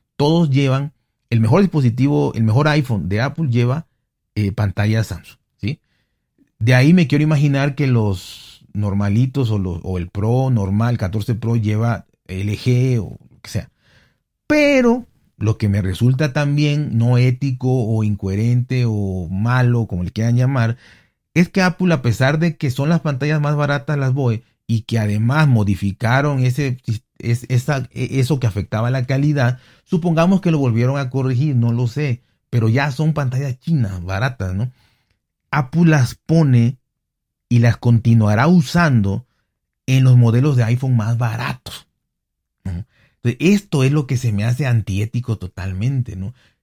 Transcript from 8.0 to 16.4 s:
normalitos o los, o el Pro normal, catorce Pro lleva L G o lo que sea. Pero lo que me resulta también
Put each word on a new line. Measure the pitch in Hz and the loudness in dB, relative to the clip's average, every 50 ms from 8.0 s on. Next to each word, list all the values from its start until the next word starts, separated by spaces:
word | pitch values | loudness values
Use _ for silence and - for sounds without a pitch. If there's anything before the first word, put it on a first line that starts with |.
| 107 104 98 90 - - - - - - - - _ _ - | 2 0 -2 -4 -8 -14 -20 -20 -20 -20 -20 -20 _ _ -8
normalitos | 101 104 101 95 98 101 101 101 113 127 131 127 143 131 110 | -4 -4 -2 -2 -2 -2 0 0 0 0 0 0 -2 -2 -2
o | 110 104 | -2 -2
los, | 95 92 85 82 - | -4 -4 -6 -8 -8
o | - 92 92 | -8 -6 -6
el | 87 85 | -8 -8
Pro | - 98 98 110 117 127 131 131 | -8 -6 -2 -2 0 0 0 0
normal, | 127 110 98 92 98 104 113 120 120 113 | 0 0 0 0 0 0 0 0 -2 -2
catorce | 107 92 90 110 104 - 120 | -4 -4 -4 -4 -4 -4 -6
Pro | 107 117 113 117 | -4 -4 -2 -2
lleva | 117 107 104 107 107 113 117 117 90 - _ _ _ _ - | -2 0 0 -2 0 0 -2 -2 -4 -6 _ _ _ _ -12
L | 90 92 101 101 107 | -8 -6 -4 -4 -4
G | - - 127 123 123 127 131 127 120 | -4 -2 0 0 2 2 0 0 -2
o | 95 - - - _ - | -4 -6 -12 -16 _ -20
lo | _ _ | _ _
que | - - | -16 -10
sea. | - - - - _ _ _ _ _ _ _ _ _ _ _ _ _ _ _ | -8 -8 -8 -10 _ _ _ _ _ _ _ _ _ _ _ _ _ _ _
Pero | - 302 302 294 285 285 262 254 240 233 254 240 - _ _ _ _ _ | -2 2 2 4 4 4 4 4 2 2 0 -2 -10 _ _ _ _ _
lo | - 104 107 110 | -4 -2 -2 -2
que | - - 104 | 0 0 0
me | 98 101 98 | 0 0 0
resulta | 95 92 - 113 123 131 131 156 147 123 | -2 -2 0 2 2 2 2 0 -2 -2
también | 151 | -2